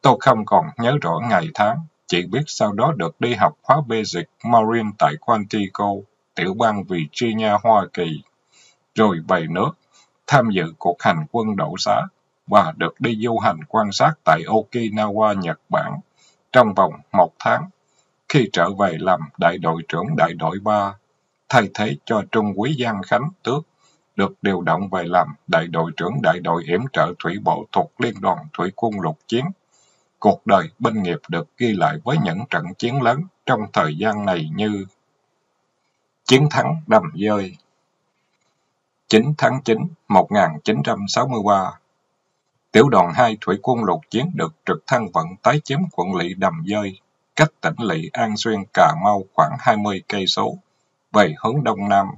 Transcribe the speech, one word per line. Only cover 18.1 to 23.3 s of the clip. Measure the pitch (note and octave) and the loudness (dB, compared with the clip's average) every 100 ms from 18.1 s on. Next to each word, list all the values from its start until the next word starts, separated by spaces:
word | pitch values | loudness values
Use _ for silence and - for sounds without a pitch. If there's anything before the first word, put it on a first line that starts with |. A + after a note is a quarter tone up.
| _ _ | _ _
Khi | D3 G2+ | 0 2
trở | F2+ E2+ G2 | 0 0 2
về | G2 D#2+ | -2 0
làm | F2+ F2 D#2 - | 0 0 -2 0
đại | E2+ F2 | 0 2
đội | E2 E2 E2 | -2 -4 -4
trưởng | E2 F2 D#2 | -6 -2 0
đại | E2 | 0
đội | E2 D#2+ F#2+ | 0 -6 -4
ba, | G#2 G#2+ G2 G2+ _ _ _ _ _ | -2 0 -2 -6 _ _ _ _ _
thay | B2+ G2 | 2 2
thế | - G#2+ C#3+ | -4 -4 -4
cho | - A2 F#2 | -2 -2 0
Trung | A2+ G#2 F#2+ | -2 0 -2
úy | A#2+ D3 | -2 -2
Giang | A#2+ G2+ | -4 -4
Khánh | F2+ G#2+ D3 | -2 -2 -2